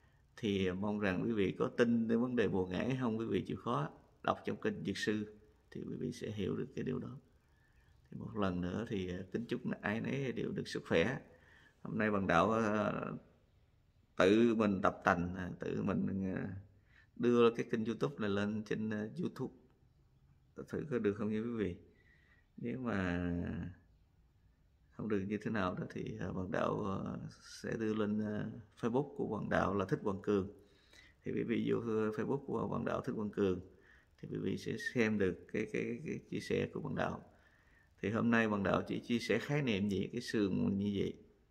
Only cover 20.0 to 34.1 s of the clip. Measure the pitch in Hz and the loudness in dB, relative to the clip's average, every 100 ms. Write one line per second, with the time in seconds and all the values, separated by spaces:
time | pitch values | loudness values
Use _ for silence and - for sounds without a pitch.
20 | _ _ - _ _ - 69 - - 120 | _ _ -20 _ _ -16 -6 -6 -2 0
21 | 104 104 107 107 117 117 95 87 - - | 0 0 -2 -2 -2 -2 -2 -4 -12 -20
22 | - - _ _ _ - 117 131 123 101 | -20 -20 _ _ _ -10 -6 -4 -2 0
23 | 92 87 87 87 87 90 87 92 - - | 0 0 0 -2 -2 -4 -8 -10 -20 -20
24 | _ _ _ _ - _ _ _ _ - | _ _ _ _ -20 _ _ _ _ -8
25 | 107 104 98 104 117 110 92 - - - | 0 0 0 -2 -2 0 0 -2 -6 -6
26 | - 110 104 95 92 90 82 107 104 95 | -6 -6 -4 -4 -2 0 2 0 -2 -4
27 | - - - - - - - 113 110 107 | -4 -6 -10 -14 -18 -12 -6 -2 0 0
28 | 104 107 107 104 104 120 - - 117 123 | 0 0 -2 -4 -6 -10 -16 -6 -2 0
29 | 147 - 113 104 101 87 90 98 95 139 | -2 -4 -4 -2 0 2 2 2 0 0
30 | 107 95 - 101 92 - - - _ - | -2 -2 2 2 0 -8 -20 -20 _ -20
31 | - - - 113 113 110 110 110 113 110 | -20 -12 -6 -2 0 0 2 0 0 0
32 | 107 107 110 139 - 113 104 95 95 - | 0 -2 -2 -2 -2 -2 -2 -2 -2 -2
33 | - 117 104 104 98 90 - - - - | -2 -4 -4 2 2 2 -4 -18 -20 -20
34 | _ | _